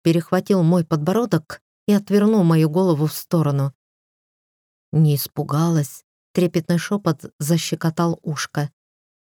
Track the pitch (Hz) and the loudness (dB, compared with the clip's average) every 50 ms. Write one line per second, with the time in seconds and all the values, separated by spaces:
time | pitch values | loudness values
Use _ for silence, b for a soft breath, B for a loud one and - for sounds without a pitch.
0 | - 170 165 170 165 - 180 185 196 - 202 185 165 160 180 180 165 - 170 147 | 0 0 0 0 0 0 -2 -2 0 0 2 2 2 4 2 2 0 0 -2 -2
1 | 147 175 196 226 247 - - - - - - - _ _ _ _ _ - 208 196 | -2 0 0 0 0 0 -2 -2 -4 -6 -16 -18 _ _ _ _ _ 0 0 0
2 | 202 - 196 208 208 214 220 214 175 165 165 160 156 156 151 185 190 180 160 143 | 0 0 2 2 4 4 4 4 4 4 4 4 2 2 2 0 2 2 2 0
3 | 156 147 - - - - - 165 151 143 143 139 135 139 - _ _ _ _ _ | 0 -2 -4 -6 -6 -2 0 0 0 0 0 -2 -2 -4 -6 _ _ _ _ _
4 | _ _ _ _ _ _ _ _ _ _ _ _ _ _ _ _ _ _ - 151 | _ _ _ _ _ _ _ _ _ _ _ _ _ _ _ _ _ _ 0 2
5 | 156 151 143 135 - - - 151 143 - 143 151 165 170 165 156 143 - - - | 2 2 2 0 -4 -6 -8 -8 -6 -4 -2 0 0 0 0 0 -2 -4 -8 -18
6 | - _ _ _ _ _ - 185 180 175 - 170 160 - 175 165 - - 202 202 | -20 _ _ _ _ _ -2 -2 0 0 0 -2 -2 -2 -2 -2 -2 -4 -6 -4
7 | - 170 147 - - - - - 147 143 170 160 - - 165 156 - 160 160 - | -2 -4 -4 -4 -8 -16 -12 -6 -2 0 0 0 -2 -4 -6 -4 -4 -4 -2 -2
8 | 170 170 165 - - - 147 - - - - 151 147 139 _ _ _ _ _ _ | -2 -2 -2 -4 -6 -8 -8 -8 -8 -8 -6 -6 -6 -6 _ _ _ _ _ _
9 | _ _ _ _ | _ _ _ _